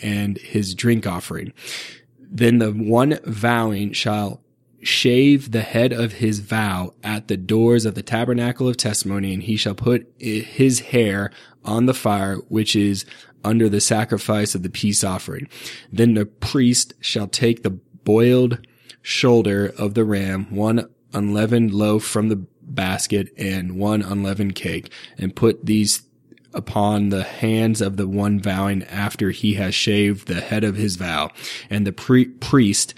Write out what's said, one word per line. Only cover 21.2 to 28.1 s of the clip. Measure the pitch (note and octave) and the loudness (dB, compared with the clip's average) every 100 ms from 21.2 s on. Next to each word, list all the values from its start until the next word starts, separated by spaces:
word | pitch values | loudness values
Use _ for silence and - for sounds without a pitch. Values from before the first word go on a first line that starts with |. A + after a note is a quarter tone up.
| G2+ G#2 A2 A#2+ A2 | -2 0 2 2 2
loaf | G2+ G#2+ G#2+ | 2 2 2
from | - A2 A2 | 0 -2 0
the | G2+ F2 _ | -2 -6 _
basket, | - - F#2 F#2+ - G2+ F#2 - | -10 -4 -4 -2 -2 -2 -2 -6
and | G2 F#2+ F2+ F#2 | -6 -4 -6 -4
one | G#2 G#2+ | -2 0
unleavened | G2 G2+ G2 G2 G2 | -2 -4 -2 -2 -4
cake, | F#2 F2+ E2 - - - - | -4 -6 -8 -10 -18 -18 -8
and | F#2+ - | -8 0
put | B2 - A2 | 0 2 0
these | G#2+ G#2 - - _ _ - _ | 2 2 -2 -6 _ _ -20 _
upon | - - G#2+ G#2 G#2 G2+ | -10 -6 -2 0 2 0
the | G2 | -2
hands | - - A2 A2 A2+ G#2+ | -4 -4 0 2 2 2
of | G2+ G2 | -2 -2
the | |
one | F#2+ | -2